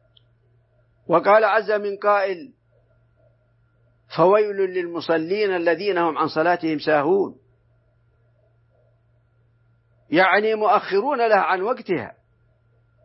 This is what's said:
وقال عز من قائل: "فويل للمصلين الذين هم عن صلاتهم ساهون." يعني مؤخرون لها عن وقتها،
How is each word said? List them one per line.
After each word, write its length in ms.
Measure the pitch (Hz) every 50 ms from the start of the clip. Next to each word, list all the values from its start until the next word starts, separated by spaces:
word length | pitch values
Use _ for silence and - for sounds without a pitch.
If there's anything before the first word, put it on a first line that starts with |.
| _ _ _ _ _ _ _ _ _ _ _ _ _ _ _ _ _ _ _ _ _
وقال 380 | - 170 175 - 196 202 220 220
عز 260 | 208 196 220 208 185
من 260 | 214 208 208 202 196
قائل: 560 | 196 202 208 208 202 190 196 190 175 147 127 - _ _ _ _ _ _ _ _ _ _ _ _ _ _ _ _ _ _ _ _ _ _ _ _ _ _ _ _ _ _ _ -
"فويل 400 | - 165 180 202 214 214 208 202
للمصلين 1000 | 196 196 185 180 185 180 175 170 165 - - 165 160 160 165 190 214 214 196 185
الذين 420 | 180 170 170 170 160 196 208 185 175
هم 200 | 170 165 147 131
عن 100 | 156 147
صلاتهم 500 | - 165 160 175 175 170 - 160 156 147
ساهون." 580 | - 156 151 147 139 156 185 202 185 123 - - _ _ _ _ _ _ _ _ _ _ _ _ _ _ _ _ _ _ _ _ _ _ _ _ _ _ _ _ _ _ _ _ _ _ _ _ _ _ _ _ _ _ _ _ _ _ _ _ _ _ _ _ _ -
يعني 440 | 147 165 190 185 175 202 214 220 220
مؤخرون 720 | 214 214 202 196 202 - - 180 196 214 277 294 247 233 226
لها 120 | 214 196
عن 220 | 180 156 185 185 185
وقتها، 540 | 220 254 226 226 - 185 143 107 - - _ _ _ _ _ _ _ _ _ _ _ _ _ _ _ _ _ _